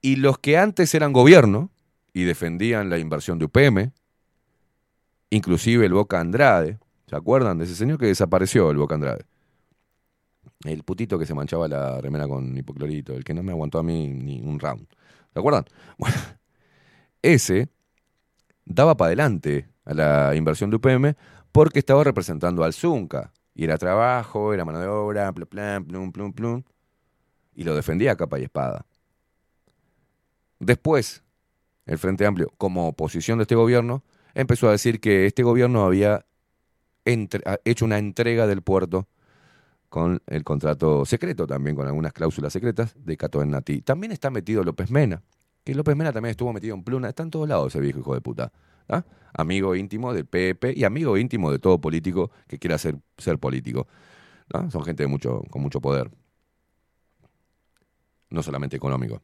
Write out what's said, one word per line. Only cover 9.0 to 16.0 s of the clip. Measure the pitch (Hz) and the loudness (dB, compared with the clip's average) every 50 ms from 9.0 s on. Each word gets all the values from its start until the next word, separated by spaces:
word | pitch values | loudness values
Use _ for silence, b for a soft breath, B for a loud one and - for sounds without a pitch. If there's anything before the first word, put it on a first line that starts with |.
| 73 67 58 - - _ _ _ _ _ _ _ _ _ _ _ _ _ _ _ _ _ _ _ _ _ _ _ _ - _ _ - | -2 -4 -6 -6 -10 _ _ _ _ _ _ _ _ _ _ _ _ _ _ _ _ _ _ _ _ _ _ _ _ -20 _ _ -10
El | 76 78 76 - | -8 -8 -8 -6
putito | - 92 - 117 104 101 85 | -8 -6 -6 -4 -2 -2 -2
que | 80 | -2
se | 76 80 | -4 -4
manchaba | 71 73 76 - 85 82 | -6 -4 -4 -2 -2 -2
la | 78 71 71 69 67 65 65 | -2 -2 -4 -4 -4 -4 -6
remera | 64 69 73 76 73 | -6 -6 -4 -4 -4
con | 69 69 67 65 65 65 | -4 -4 -6 -6 -6 -8
hipoclorito, | 67 67 69 69 69 71 73 76 73 67 76 67 | -8 -10 -12 -10 -10 -8 -6 -6 -8 -8 -10 -12
el | 64 67 | -12 -8
que | - 78 | -8 -8
no | 85 92 | -6 -6
me | 95 | -6
aguantó | 87 82 78 73 - | -6 -6 -6 -2 -2
a | 82 82 | -2 -2
mí | 82 82 80 78 | 0 -2 -2 -4
ni | 69 69 65 64 69 69 60 | -6 -6 -8 -8 -10 -10 -10
un | 60 76 73 71 | -8 -8 -8 -6
round. | 76 71 65 55 - _ b b b b b b b b b | -6 -6 -8 -8 -14 _ b b b b b b b b b
¿Se | - | -2
acuerdan? | 98 139 147 98 - _ _ _ | 0 0 0 0 -2 _ _ _
<laughs> | - - - | -20 -20 -12
Bueno, | - | -6